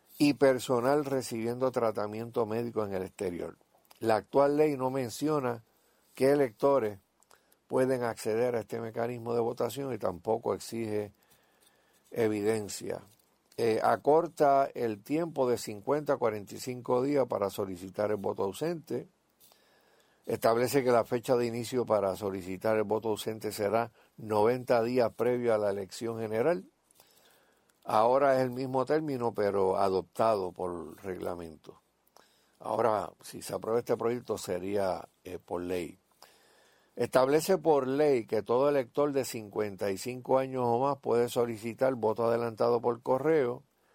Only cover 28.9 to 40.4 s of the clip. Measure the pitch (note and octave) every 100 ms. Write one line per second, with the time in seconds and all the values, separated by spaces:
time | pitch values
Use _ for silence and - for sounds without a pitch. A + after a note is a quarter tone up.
28.9 | D3+ D#3 C3 A#2 G#2 G2+ G2 F#2+ F#2+ G2
29.9 | F#2+ F2 - A2+ G#2+ F#2 F2 F2+ F2 D#2
30.9 | F2 G2 F#2 F#2 F2 E2+ D#2+ - - _
31.9 | _ _ _ _ _ _ _ - A2 A#2
32.9 | G#2+ E2+ - - - - G2 G2+ A#2 A#2+
33.9 | A2+ A2+ B2 - G#2 - F2+ F#2 G2+ F#2+
34.9 | E2+ - _ - F2 - F2 F2+ F2+ E2
35.9 | - _ _ - _ _ _ _ _ _
36.9 | - A#2+ C3 C3 D3+ D#3+ F#3 D#3+ C#3+ B2+
37.9 | C#3 D3+ C3 G#2+ A2 G2+ A#2+ C#3+ C#3+ A#2
38.9 | - D3 C3+ B2 A#2+ G#2 G#2 G#2+ F#2+ G2+
39.9 | F#2+ B2 B2+ B2+ C3